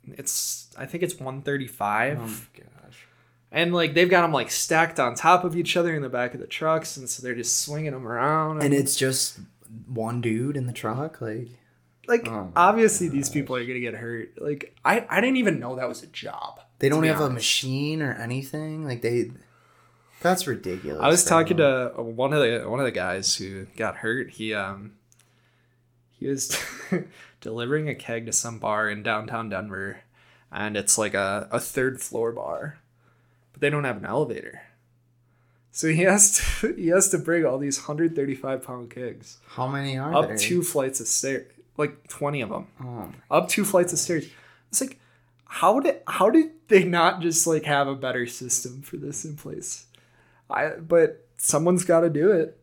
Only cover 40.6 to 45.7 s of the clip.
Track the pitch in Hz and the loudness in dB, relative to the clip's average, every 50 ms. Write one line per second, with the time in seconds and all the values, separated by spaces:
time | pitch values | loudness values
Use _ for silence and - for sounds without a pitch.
40.6 | 175 - - 147 135 131 135 - 113 - - - - 135 135 127 - - _ _ | 0 2 0 0 0 0 -2 -4 -4 -2 -2 0 0 0 -2 -4 -6 -10 _ _
41.6 | - _ _ - 151 147 147 - _ - - - 147 143 147 143 120 98 - - | -20 _ _ -2 -2 -2 -2 -10 _ -18 -8 -4 -4 -2 -2 -2 -4 -4 -6 -8
42.6 | - - _ - 131 127 120 117 95 80 - - _ _ 135 160 180 180 - - | -8 -10 _ -14 -12 -12 -10 -10 -12 -12 -14 -18 _ _ 2 2 2 2 0 0
43.6 | 202 - - 180 180 175 175 151 - - 175 156 - - - - - - - _ | 0 4 4 4 4 4 0 -2 -2 0 -2 -4 -4 -6 -16 -20 -20 -20 -20 _
44.6 | _ _ - - 262 269 - _ _ _ _ _ _ _ _ _ _ _ - - | _ _ -4 -4 -4 -4 -8 _ _ _ _ _ _ _ _ _ _ _ -4 2
45.6 | 165 180 | 4 4